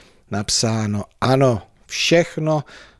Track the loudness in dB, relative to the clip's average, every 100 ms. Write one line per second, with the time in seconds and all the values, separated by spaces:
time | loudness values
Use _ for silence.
0 | -20 _ _ -6 -4 -2 -2 -2 -2 -4
1 | -6 _ 0 4 2 2 -6 _ _ -6
2 | 2 2 2 -4 -2 -2 -4 -18 -20